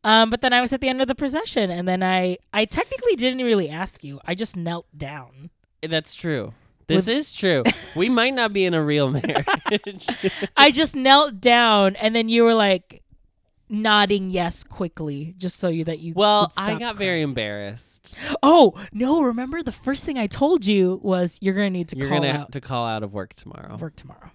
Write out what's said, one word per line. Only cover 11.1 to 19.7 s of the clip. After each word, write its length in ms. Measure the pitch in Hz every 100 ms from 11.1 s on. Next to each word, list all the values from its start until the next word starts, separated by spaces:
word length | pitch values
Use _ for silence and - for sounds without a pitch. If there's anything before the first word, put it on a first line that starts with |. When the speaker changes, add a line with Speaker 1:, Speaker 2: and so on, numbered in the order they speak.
| 277 302 196
Speaker 1:
down, 560 | 240 240 233 208 196 196
and 180 | 214
then 140 | 226 226
you 160 | 233
were, 100 | 233
like, 480 | 226 202 185 _ - _ _ _ _ _ _ _
nodding 640 | 208 220 208 202 202 190
yes 320 | 185 170 -
quickly, 720 | - - 180 - 156 139 156 185
just 200 | 180 -
so 100 | 180
you, 120 | 165
that 140 | 160 160
you 140 | 165
Speaker 2:
Well, 320 | 165 208 208 208
Speaker 1:
could 100 | -
Speaker 2:
I 20 | 196
Speaker 1:
stop 120 | 214
Speaker 2:
got 180 | 240 208
very 200 | 196 170
Speaker 1:
crying. 60 |
Speaker 2:
embarrassed. 920 | 151 123 107 104 101 107 - - - - - -
Speaker 1:
Oh, 360 | 269 339 226 - 202
no, 300 | 208 254 320
remember 360 | 262 233 262 330
the 80 | 285